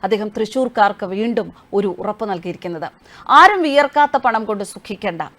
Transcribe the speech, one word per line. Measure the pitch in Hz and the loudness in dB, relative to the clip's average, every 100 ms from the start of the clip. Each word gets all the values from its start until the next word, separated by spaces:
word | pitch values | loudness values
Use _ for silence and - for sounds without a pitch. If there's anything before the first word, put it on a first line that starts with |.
| 196 | -2
അദ്ദേഹം | 208 214 220 | -4 -4 -6
തൃശൂർക്കാർക്ക് | 220 262 254 240 202 202 190 190 | -4 -2 -4 2 0 0 -8 -4
വീണ്ടും | 226 226 175 - _ 196 | -2 -4 -6 -12 _ -2
ഒരു | 202 180 | -2 -4
ഉറപ്പ് | 190 208 220 | -8 -8 -8
നൽകിയിരിക്കുന്നത്. | 185 175 170 180 165 156 _ _ - - 269 | -8 -8 -10 -10 -10 -12 _ _ -20 4 8
ആരും | 370 403 311 | 8 6 2
വിയർക്കാത്ത | 277 277 294 285 285 254 | 2 2 2 2 2 0
പണം | 226 220 | -2 -4
കൊണ്ട് | 208 196 | -8 -8
സുഖിക്കേണ്ട | - - 196 202 170 151 | -12 -14 -8 -8 -6 -12